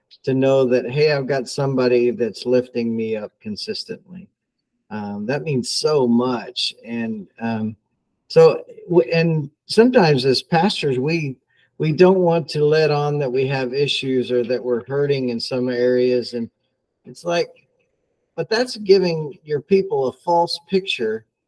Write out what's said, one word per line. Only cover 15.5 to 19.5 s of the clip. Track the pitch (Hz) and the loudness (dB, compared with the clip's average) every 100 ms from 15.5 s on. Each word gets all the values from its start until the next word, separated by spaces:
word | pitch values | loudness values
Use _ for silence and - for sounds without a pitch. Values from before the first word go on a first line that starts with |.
| 127 127 | -4 -2
areas. | 120 123 123 123 123 113 | 0 2 2 2 0 -2
And | 120 113 _ _ _ _ _ - | -8 -10 _ _ _ _ _ -20
it's | - 170 | -12 -4
like, | 170 156 _ _ _ _ _ _ _ _ - | -2 -4 _ _ _ _ _ _ _ _ -10
but | 160 | -4
that's | 220 254 226 | -2 -2 -2
giving | 208 196 180 160 151 - | 2 2 2 -2 -6 -12
your | 151 | -8